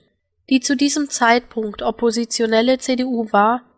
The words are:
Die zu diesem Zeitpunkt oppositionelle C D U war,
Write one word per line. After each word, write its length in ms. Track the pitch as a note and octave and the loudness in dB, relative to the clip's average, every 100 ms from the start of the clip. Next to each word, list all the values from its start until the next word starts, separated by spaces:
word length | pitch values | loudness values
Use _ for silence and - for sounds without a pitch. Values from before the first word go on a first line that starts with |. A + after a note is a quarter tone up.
| _ _ _ _ - | _ _ _ _ -2
Die 120 | C4 | 0
zu 160 | - C4+ | 0 0
diesem 320 | C#4+ D4+ C#4+ | 0 -2 -4
Zeitpunkt 720 | - A#3 A#3+ A#3+ A#3 G#3+ G3+ | 0 2 2 0 -8 -8 -6
oppositionelle 960 | A#3+ A3 A#3 A3+ A#3 - A3+ A3 A#3+ B3+ | -6 -2 -2 -2 -4 -2 0 2 2 0
C 180 | - | -2
D 80 | B3+ | -2
U 240 | B3+ A#3 A3 | -2 -4 0
war, 320 | G3+ G#3 B3 _ | 2 2 0 _